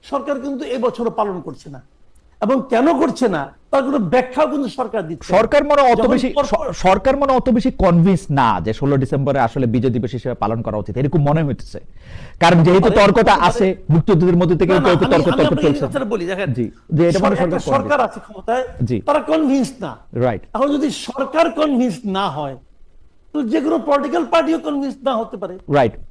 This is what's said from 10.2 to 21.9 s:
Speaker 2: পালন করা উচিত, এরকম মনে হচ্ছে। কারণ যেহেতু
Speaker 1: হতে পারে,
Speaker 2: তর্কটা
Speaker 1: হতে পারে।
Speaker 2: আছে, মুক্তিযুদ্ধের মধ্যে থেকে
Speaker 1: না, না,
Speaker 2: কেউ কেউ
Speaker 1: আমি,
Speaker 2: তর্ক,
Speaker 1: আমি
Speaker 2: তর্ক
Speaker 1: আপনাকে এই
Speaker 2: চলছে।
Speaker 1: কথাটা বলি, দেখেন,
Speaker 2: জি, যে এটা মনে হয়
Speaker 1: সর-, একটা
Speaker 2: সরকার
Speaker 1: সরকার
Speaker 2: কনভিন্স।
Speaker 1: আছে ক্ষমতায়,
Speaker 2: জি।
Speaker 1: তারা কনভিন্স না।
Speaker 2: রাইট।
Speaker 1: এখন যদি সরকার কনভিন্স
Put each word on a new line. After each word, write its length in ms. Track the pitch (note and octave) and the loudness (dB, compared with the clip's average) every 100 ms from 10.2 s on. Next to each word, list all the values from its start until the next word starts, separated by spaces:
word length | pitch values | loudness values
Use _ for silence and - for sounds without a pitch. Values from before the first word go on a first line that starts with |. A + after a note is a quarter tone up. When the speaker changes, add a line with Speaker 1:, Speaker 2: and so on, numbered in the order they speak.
| C3 | -8
Speaker 2:
পালন 240 | A#2+ G2+ A2+ | -4 -4 -4
করা 140 | A#2 G#2+ | -4 -6
উচিত, 120 | G2+ A2 | -6 -4
এরকম 240 | C#3 D#3+ C#3+ | 0 0 2
মনে 140 | D#3 | 0
হচ্ছে। 360 | D3+ B2 - - - - - - - - | 0 -4 -10 -16 -16 -20 -18 -18 -18 0
কারণ 160 | E3+ F3 | 4 6
যেহেতু 260 | D#3+ F#3 G#3+ | 6 6 4
Speaker 1:
হতে 80 | G#3 | 4
পারে, 100 | G3+ | 4
Speaker 2:
তর্কটা 280 | - G#3 | 4 4
Speaker 1:
হতে 60 | F#3+ | 4
পারে। 80 | F3 | 2
Speaker 2:
আছে, 180 | A#3 F#3+ F3+ - | 2 0 -2 0
মুক্তিযুদ্ধের 480 | D#3+ - F3 F3+ E3+ | 2 4 4 4 4
মধ্যে 160 | F3 E3+ | 2 2
থেকে 160 | F3+ | 2
Speaker 1:
না, 60 | F#3 | 2
না, 60 | |
Speaker 2:
কেউ 120 | D3 F3 | 4 2
কেউ 100 | F#3 | 4
Speaker 1:
আমি, 80 | |
Speaker 2:
তর্ক, 120 | E3+ D3 | 2 2
Speaker 1:
আমি 100 | C#3 | 2
Speaker 2:
তর্ক 140 | D4+ | 2
Speaker 1:
আপনাকে 140 | - D#3+ | 2 0
এই 80 | |
Speaker 2:
চলছে। 120 | C#3+ C#3 | 0 -2
Speaker 1:
কথাটা 220 | C#4 A#3+ | -4 -4
বলি, 120 | A3 F3 | -4 -4
দেখেন, 220 | F#3+ F#3 | -6 -4
Speaker 2:
জি, 140 | A#2+ G#2+ - _ D3+ | -4 -6 -8 _ 2
যে 60 | F3 | 2
এটা 100 | - | 4
মনে 100 | F#3 | 0
হয় 80 | G3+ | 0
Speaker 1:
সর-, 120 | - | 0
একটা 120 | F3+ | -2
Speaker 2:
সরকার 200 | - C4+ | 0 -2
Speaker 1:
সরকার 180 | - C#4+ | 0 0
Speaker 2:
কনভিন্স। 120 | A#3 | 0
Speaker 1:
আছে 100 | - - | -4 -18
ক্ষমতায়, 380 | F#3+ - B3 B3+ - A2+ | -14 -4 -4 -4 -6 -4
Speaker 2:
জি। 80 | A#2+ - | -2 0
Speaker 1:
তারা 140 | D4 D4 | -2 0
কনভিন্স 380 | D#4 D4 C4+ B3 - | 0 2 0 -2 -6
না। 120 | E3+ A#2 - - | -14 -14 -12 -2
Speaker 2:
রাইট। 180 | B2 G2+ - | -2 -2 -8
Speaker 1:
এখন 140 | G#3+ C4+ C#4+ | -4 -2 0
যদি 120 | D4 - - | -2 -6 -10
সরকার 400 | - C4+ D#4+ E4+ - | -8 -4 0 0 0
কনভিন্স 360 | D4+ B3+ B3 | -2 0 -2